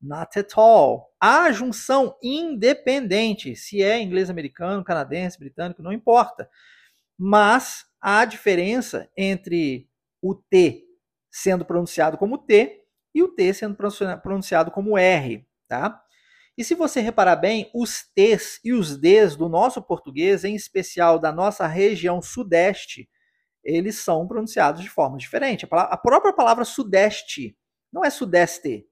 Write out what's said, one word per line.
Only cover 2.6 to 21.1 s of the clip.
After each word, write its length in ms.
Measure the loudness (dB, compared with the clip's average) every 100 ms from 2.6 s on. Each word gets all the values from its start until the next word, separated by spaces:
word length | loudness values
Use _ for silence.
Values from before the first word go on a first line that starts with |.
| 0 0 0 -4 -2 -2 -2 -4 -8 -14
se 260 | -12 -2
é 180 | 0 0
inglês 280 | -2 -2 -2
americano, 560 | -4 -10 _ -8 -6
canadense, 540 | -4 -4 -4 -6 -8 -10
britânico, 440 | -18 -12 -12 -10
não 100 | -10
importa. 560 | -10 4 4 4 -2 -18 _ _ _ _ _ _ _
Mas 680 | 2 4 6 2 0 -14 -20 _
há 240 | -2 2
diferença 840 | 0 -2 -2 0 0 -4 -6 -8 -12 -6
entre 720 | -4 -4 -4 -4 -2 -4 -12 _ _ _
o 140 | -8
T 500 | -8 _ 4 4 2 _ _ _ _ _
sendo 340 | -8 -2 -2
pronunciado 520 | -2 -4 -4 0 -2 0
como 200 | -4 -4
T 440 | _ 4 4 -4 _ _ _
e 80 | 0
o 60 | 0
T 240 | 2 -2
sendo 200 | 0 -6
pronunci-, 460 | -6 -6 -4 -6 -6
pronunciado 480 | -6 -6 -2 0 0
como 280 | -2 -2 2
R, 480 | 4 2 -2 -10 _ _ _
tá? 320 | -6 -6 -8 _ _ _ _ _ _
E 60 |
se 120 | -6
você 260 | -2 -2 -2
reparar 360 | -4 2 4 4
bem, 320 | 2 -2 -4
os 300 | -6 -6 -8 -10
T's 460 | 2 4 4 0 -14
e 100 | -4
os 240 | -2 -2 0
D's 380 | 4 6 6
do 140 | 2 -4
nosso 340 | 0 0 -2
português, 640 | -6 -8 -8 -4 0 0
em 100 | -2
especial 640 | -8 -6 -8 -8 0 2